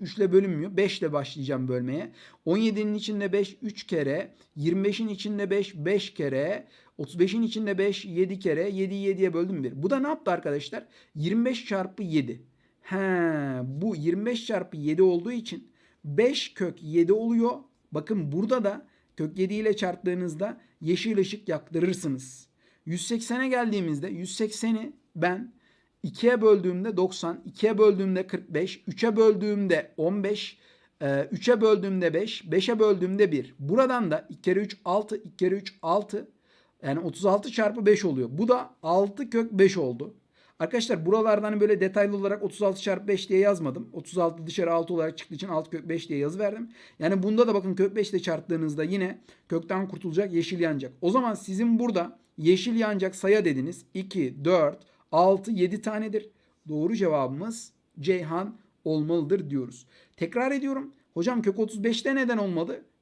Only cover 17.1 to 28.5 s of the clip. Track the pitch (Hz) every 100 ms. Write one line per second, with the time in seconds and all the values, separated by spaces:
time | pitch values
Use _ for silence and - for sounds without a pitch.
17.1 | 214 226 233 233 269 - _ - 151 156
18.1 | 208 147 156 220 254 202 214 - _ _
19.1 | - 156 185 185 208 214 208 185 175 180
20.1 | 180 180 156 208 226 _ - 160 175 226
21.1 | 202 190 208 - 151 - 165 180 180 156
22.1 | 131 131 - - _ _ _ 156 175 -
23.1 | 233 226 247 262 247 233 208 170 143 180
24.1 | 185 185 - 214 - 226 220 269 - _
25.1 | 165 175 185 240 - _ _ _ _ -
26.1 | - 233 240 220 202 180 180 214 185 185
27.1 | - 165 170 - - 214 208 214 190 190
28.1 | 185 190 185 -